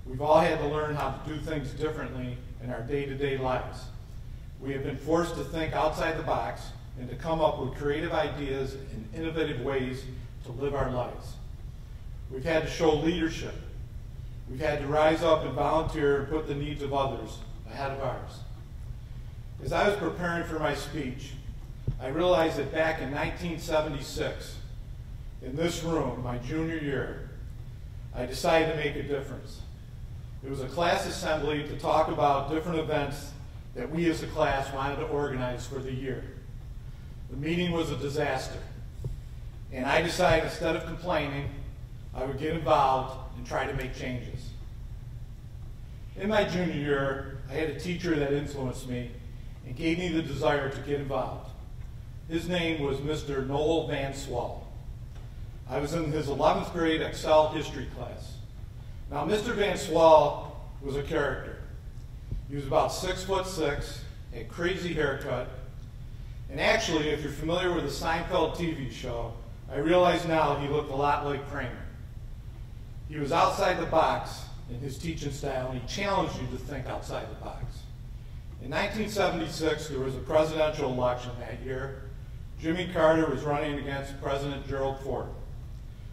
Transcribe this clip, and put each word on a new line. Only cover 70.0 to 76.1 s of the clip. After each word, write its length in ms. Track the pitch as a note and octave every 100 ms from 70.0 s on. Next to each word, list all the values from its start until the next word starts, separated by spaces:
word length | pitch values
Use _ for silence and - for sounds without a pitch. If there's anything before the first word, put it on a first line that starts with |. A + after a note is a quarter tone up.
| F3 E3 E3
now 280 | D#3+ D3
he 140 | C#3+ C#3
looked 240 | D3 D3
a 40 | C3+
lot 300 | C#3+ C#3+ C#3+
like 240 | C#3 -
Kramer. 320 | C#3+ A#2+ A2 - - - - - - - - - - - - -
He 100 | D3+
was 140 | C#3
outside 480 | E3+ F#3+ F#3+ F#3 F3
the 60 | D#3+
box 560 | D#3+ C3 B2 - - - - -
in 80 | A#2+
his 200 | C#3 -
teaching 340 | E3+ D#3 C#3+
style, 380 | - D3 B2+ B2+
and 100 | C3
he 60 | -
challenged 520 | - G3+